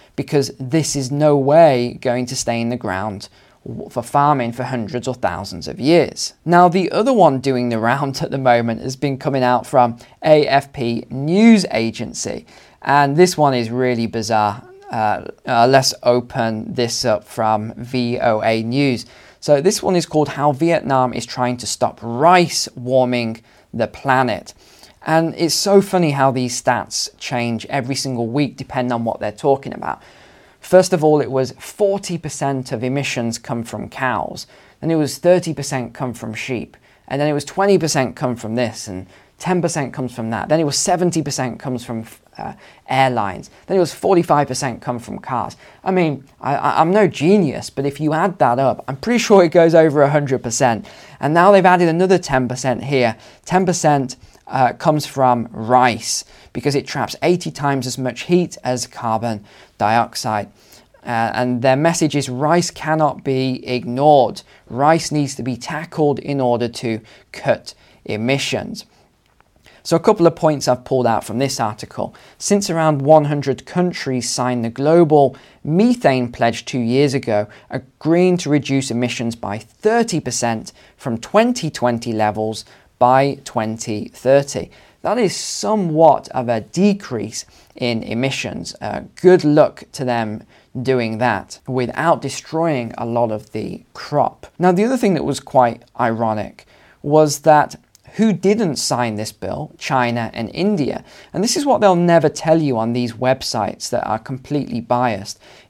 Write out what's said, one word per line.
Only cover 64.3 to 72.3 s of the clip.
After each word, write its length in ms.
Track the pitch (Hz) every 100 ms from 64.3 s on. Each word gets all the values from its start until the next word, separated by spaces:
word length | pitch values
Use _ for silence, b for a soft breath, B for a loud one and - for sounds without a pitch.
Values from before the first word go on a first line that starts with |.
| - - b b
Rice 440 | 117 143 160 -
needs 220 | 151 139
to 80 | -
be 140 | 123 120
tackled 640 | - 156 165 - 147 131
in 220 | - 139
order 280 | 127 120 120
to 320 | 120 120 110 - b b
cut 440 | - 135 113 - - b b
emissions. 800 | - 107 117 139 - 110 - - - _ _ _ _ _ _ _ _ b
So 140 | - 165
a 40 |
couple 260 | 220 208 170
of 80 |
points 320 | 160 160 143 127
I've 180 | 123
pulled 220 | - 131 117
out 180 | 113
from 140 | - 110
this 220 | 135 -
article. 540 | 110 107 - - - - b